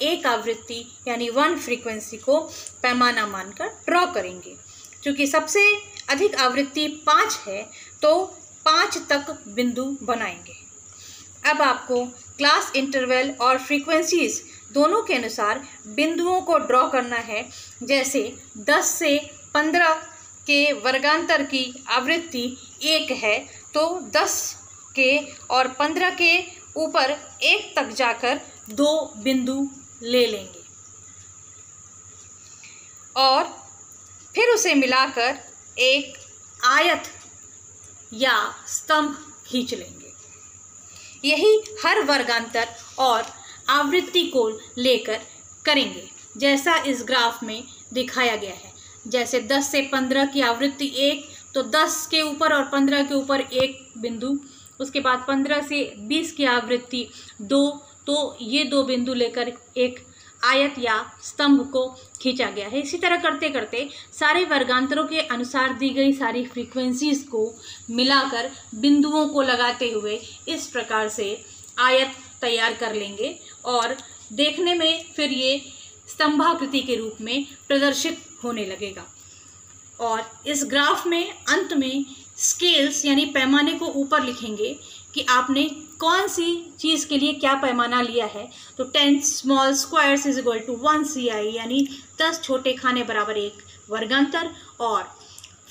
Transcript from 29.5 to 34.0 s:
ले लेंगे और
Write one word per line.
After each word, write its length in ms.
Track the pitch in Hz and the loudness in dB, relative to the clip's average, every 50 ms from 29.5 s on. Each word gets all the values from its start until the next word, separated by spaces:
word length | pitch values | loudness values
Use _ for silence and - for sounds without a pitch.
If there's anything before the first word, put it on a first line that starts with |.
| 269 269 277 277 - - - - - - 233 | -2 -2 -4 -4 -6 -10 -20 -20 -18 -12 -4
ले 240 | 233 247 247 240 | 0 2 4 4
लेंगे 340 | 220 214 196 190 190 - - - - - - - - - - - - - - - - - - - - - - - - - - - - - - - - - - - - - - - - - - - - - - - - - - - - - | 2 0 -4 -8 -12 -18 -20 -20 -20 -20 -20 -20 -20 -20 -20 -20 -20 -20 -20 -20 -20 -20 -20 -20 -20 -20 -20 -20 -20 -20 -20 -20 -20 -20 -20 -20 -20 -20 -20 -20 -20 -20 -20 -20 -20 -20 -20 -20 -20 -20 -20 -20 -20 -20 -20 -20 -6 0
और 280 | 254 269 262 262 294 349 - - - - - - - - - - - | 4 6 6 6 6 4 0 -4 -12 -18 -20 -20 -20 -20 -20 -20 -20